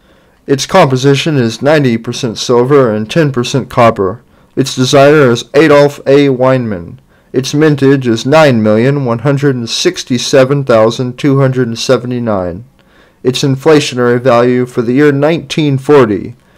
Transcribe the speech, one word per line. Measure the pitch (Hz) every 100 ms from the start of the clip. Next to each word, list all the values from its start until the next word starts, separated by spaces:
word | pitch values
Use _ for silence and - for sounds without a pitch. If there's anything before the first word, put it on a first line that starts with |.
| _ _ _ _ -
Its | 139
composition | - 196 151 131 135 139 170 147
is | 117 113
ninety | 135 156 135 113
percent | 117 117 120 101
silver | - 120 123 143 123
and | 107 107
ten | 170 147
percent | 127 120 135 110
copper. | - 117 113 95 110 _ _ _
Its | - 139
designer | - 127 139 143 156 131
is | 117 -
Adolph | 143 160 143 143 139 -
A. | 139 143
Weinman. | 127 127 131 117 95 85 123 _ _ _
Its | 127 131
mintage | 147 156 143 135 139 123
is | 110
nine | 127 156 151 120
million | 107 107 123 143
one | 131 113
hundred | 147 139 143
and | 127 113
sixty-seven | - 180 180 - 120 - 139 127 143
thousand | 135 113 110 127 127 123
two | 151 139
hundred | 135 127 120
and | 113
seventy-nine. | - 123 123 123 117 101 90 87 123 _ _ _ _ _
Its | 131 127
inflationary | 143 135 160 151 147 123 123 123
value | 127 120 123 123
for | 123 -
the | 113
year | 127 147
nineteen | 139 147 165 135 - 147 135
forty | 135 147 117 98 - - _